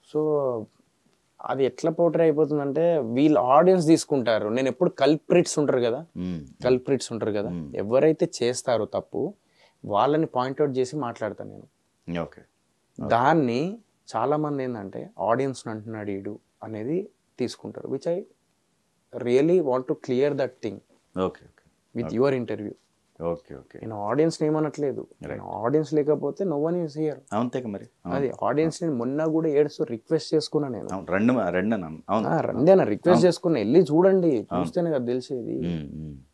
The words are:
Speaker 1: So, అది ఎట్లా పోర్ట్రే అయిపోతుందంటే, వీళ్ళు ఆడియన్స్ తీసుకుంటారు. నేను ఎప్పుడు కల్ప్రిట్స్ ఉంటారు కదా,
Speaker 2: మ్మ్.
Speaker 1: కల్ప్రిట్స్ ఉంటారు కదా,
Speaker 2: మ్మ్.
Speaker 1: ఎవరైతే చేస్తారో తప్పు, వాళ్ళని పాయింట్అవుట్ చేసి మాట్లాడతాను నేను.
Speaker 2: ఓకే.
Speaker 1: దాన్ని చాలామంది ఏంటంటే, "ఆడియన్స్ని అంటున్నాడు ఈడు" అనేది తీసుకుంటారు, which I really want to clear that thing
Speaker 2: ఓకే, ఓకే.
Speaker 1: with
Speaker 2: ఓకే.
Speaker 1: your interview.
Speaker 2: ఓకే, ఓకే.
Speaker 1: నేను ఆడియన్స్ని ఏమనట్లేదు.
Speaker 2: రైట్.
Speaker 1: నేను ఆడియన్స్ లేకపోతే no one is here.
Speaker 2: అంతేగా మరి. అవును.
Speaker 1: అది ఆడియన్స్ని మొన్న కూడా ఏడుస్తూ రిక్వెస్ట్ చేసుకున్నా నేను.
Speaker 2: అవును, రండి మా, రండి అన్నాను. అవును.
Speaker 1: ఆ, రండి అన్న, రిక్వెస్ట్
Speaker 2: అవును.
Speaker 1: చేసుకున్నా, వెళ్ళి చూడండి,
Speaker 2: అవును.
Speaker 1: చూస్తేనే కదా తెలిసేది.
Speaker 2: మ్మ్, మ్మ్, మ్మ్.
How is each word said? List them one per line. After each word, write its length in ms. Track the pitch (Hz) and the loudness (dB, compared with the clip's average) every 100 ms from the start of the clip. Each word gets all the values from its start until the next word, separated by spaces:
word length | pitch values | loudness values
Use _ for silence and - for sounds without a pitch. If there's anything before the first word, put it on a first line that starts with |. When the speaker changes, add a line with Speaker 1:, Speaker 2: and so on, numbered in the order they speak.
| _ | _
Speaker 1:
So, 60 | 151 156 147 135 117 104 _ _ _ _ _ _ _ | -2 0 0 0 -4 -8 _ _ _ _ _ _ _
అది 200 | - 131 | -8 0
ఎట్లా 260 | 127 - - | 0 0 -4
పోర్ట్రే 340 | 160 170 160 | 2 2 4
అయిపోతుందంటే, 720 | 165 147 151 147 143 139 170 160 | 4 4 2 0 -2 0 2 2
వీళ్ళు 420 | 113 123 156 151 | 0 2 4 4
ఆడియన్స్ 460 | 123 143 180 185 156 | 6 8 8 6 6
తీసుకుంటారు. 600 | 165 - 139 117 110 104 | 4 4 0 2 0 0
నేను 200 | 120 135 | 0 0
ఎప్పుడు 220 | - 175 | 0 -2
కల్ప్రిట్స్ 680 | - 139 151 _ 175 - - | 2 2 2 _ 2 2 0
ఉంటారు 220 | 139 131 | 0 2
కదా, 260 | 120 123 165 - | 0 -2 -8 -8
Speaker 2:
మ్మ్. 480 | 90 85 67 - | -6 -6 -10 -4
Speaker 1:
కల్ప్రిట్స్ 480 | 127 127 127 131 - | 0 0 0 -2 -2
ఉంటారు 200 | 113 110 | -4 -4
కదా, 180 | 104 104 | -2 -4
Speaker 2:
మ్మ్. 220 | 87 73 92 | -6 -6 -6
Speaker 1:
ఎవరైతే 540 | 101 127 156 156 170 - | 0 4 4 2 -2 0
చేస్తారో 420 | 120 120 - 113 | -2 -2 -2 -2
తప్పు, 500 | 104 101 - - 151 208 _ _ _ _ | -2 -6 -6 -6 -6 -8 _ _ _ _
వాళ్ళని 420 | 110 101 131 156 160 | -2 2 2 2 0
పాయింట్అవుట్ 520 | 127 127 135 151 127 | -2 -4 -2 -2 0
చేసి 180 | 127 151 | -4 -4
మాట్లాడతాను 540 | 120 107 107 98 104 | -8 -6 -8 -8 -14
నేను. 120 | 101 - _ _ _ - 85 | -16 -20 _ _ _ -8 -6
Speaker 2:
ఓకే. 200 | 80 - _ _ _ _ _ - - | -6 -12 _ _ _ _ _ -10 -2
Speaker 1:
దాన్ని 720 | 113 131 165 127 120 170 226 _ _ - 113 | 2 4 2 2 0 -4 -6 _ _ -8 -4
చాలామంది 460 | 127 151 151 143 | -2 -2 -2 -4
ఏంటంటే, 480 | 127 117 98 120 160 - | -6 -8 -10 -12 -14 -6
"ఆడియన్స్ని 520 | 98 120 139 123 120 | 0 0 0 -6 -10
అంటున్నాడు 380 | 110 107 110 104 | -10 -10 -8 -6
ఈడు" 280 | 98 101 110 _ _ | -6 -8 -12 _ _
అనేది 460 | 110 107 113 175 208 _ _ - | -12 -8 -4 -4 -6 _ _ -6
తీసుకుంటారు, 500 | 120 - - - - | -6 -6 -14 -12 -8
which 200 | 135 170 | -6 -4
I 120 | 175 - _ _ _ _ _ _ _ _ - | -6 -6 _ _ _ _ _ _ _ _ -8
really 460 | 120 123 156 180 | 2 4 4 4
want 200 | 147 127 | 2 -2
to 100 | 131 | -2
clear 360 | 151 - 127 143 | -6 -2 0 0
that 200 | 139 127 - 110 | 0 -4 -4 -10
thing 80 | 98 _ _ _ 90 | -10 _ _ _ -2
Speaker 2:
ఓకే, 0 | |
ఓకే. 240 | 92 - - _ _ _ _ 117 | -2 -4 -20 _ _ _ _ -8
Speaker 1:
with 100 | 78 | -6
Speaker 2:
ఓకే. 100 | 110 | 0
Speaker 1:
your 280 | 139 131 | 2 0
interview. 280 | 113 107 104 - _ _ _ _ | -4 -8 -8 -12 _ _ _ _
Speaker 2:
ఓకే, 300 | 82 85 - | -6 -6 -10
ఓకే. 240 | 67 - - | -20 -18 -14
Speaker 1:
నేను 260 | 110 107 101 | -12 -8 -2
ఆడియన్స్ని 400 | 131 165 160 151 | 2 0 0 -2
ఏమనట్లేదు. 580 | 156 151 147 143 110 - _ | 0 -2 -4 -6 -6 -10 _
Speaker 2:
రైట్. 200 | 71 104 | -12 -12
Speaker 1:
నేను 220 | 92 92 | -10 -4
ఆడియన్స్ 300 | 113 151 151 | 0 0 0
లేకపోతే 500 | 151 143 147 143 147 | 0 2 0 -2 -4
no 100 | 196 | -4
one 200 | 143 160 | -2 -2
is 160 | 180 160 | -2 -4
here. 260 | 143 156 131 _ | -4 -6 -6 _
Speaker 2:
అంతేగా 360 | 104 123 127 120 | -2 -2 -4 -6
మరి. 160 | 98 - _ 87 | -10 -12 _ -6
అవును. 120 | 131 | -2
Speaker 1:
అది 140 | 139 - | -2 -2
ఆడియన్స్ని 480 | 104 139 160 - 170 | 0 2 0 -2 -4
మొన్న 340 | 123 120 143 | -4 -4 -2
కూడా 240 | 160 160 160 | 0 0 2
ఏడుస్తూ 360 | 143 147 - | 2 2 0
రిక్వెస్ట్ 500 | 156 117 _ 160 - | -6 -6 _ -4 0
చేసుకున్నా 340 | 160 151 151 143 | -2 0 -4 -2
నేను. 200 | 110 98 | -6 -6
Speaker 2:
అవును, 140 | 95 90 | -8 -2
రండి 200 | 92 113 | 2 4
మా, 180 | 127 92 | 2 2
రండి 240 | 90 101 | 0 0
అన్నాను. 280 | 113 80 78 - | -2 -4 -12 -2
అవును. 180 | 104 110 | -2 0
Speaker 1:
ఆ, 120 | 160 | 0
రండి 300 | - - 151 | 0 2 6
అన్న, 120 | 190 | 6
రిక్వెస్ట్ 260 | 117 107 175 | 4 0 4
Speaker 2:
అవును. 200 | 180 175 | 6 6
Speaker 1:
చేసుకున్నా, 300 | 165 175 143 | 2 0 0
వెళ్ళి 220 | 104 160 | 4 4
చూడండి, 640 | 170 156 190 190 170 123 98 | 6 4 6 4 2 0 0
Speaker 2:
అవును. 120 | 90 | -2
Speaker 1:
చూస్తేనే 260 | 90 180 170 | -2 -2 -2
కదా 140 | 143 | -2
తెలిసేది. 560 | 120 127 123 131 110 127 | -2 -4 -4 -8 -6 -6
Speaker 2:
మ్మ్, 220 | 87 82 | -4 -4
మ్మ్, 260 | 73 78 78 | -8 -10 -12
మ్మ్. 80 | 69 65 | -14 -20